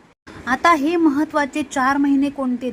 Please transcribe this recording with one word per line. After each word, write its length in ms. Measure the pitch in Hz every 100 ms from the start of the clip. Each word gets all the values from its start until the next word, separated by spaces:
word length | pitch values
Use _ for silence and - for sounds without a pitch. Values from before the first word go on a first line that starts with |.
| _ _ - - 233
आता 280 | 254 339
हे 220 | 320 285 349
महत्त्वाचे 640 | 320 269 311 302 285 302
चार 340 | 285 285 254 277
महिने 340 | 285 277 277
कोणते 400 | 277 262 247 254